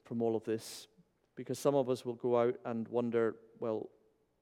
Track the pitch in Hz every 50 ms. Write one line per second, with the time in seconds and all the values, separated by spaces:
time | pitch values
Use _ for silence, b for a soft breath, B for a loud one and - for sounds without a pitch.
0 | _ - 127 117 117 113 113 110 107 - 110 113 - - - - - - _ _
1 | - _ _ _ _ _ _ - 127 - 131 - - 147 139 143 135 123 127 120
2 | - 123 120 117 - 123 120 120 117 120 123 - - 127 120 113 113 110 110 120
3 | 120 120 113 117 117 113 - - - - _ - 123 117 110 107 - - - _
4 | _ _ _ _ _ _ _ _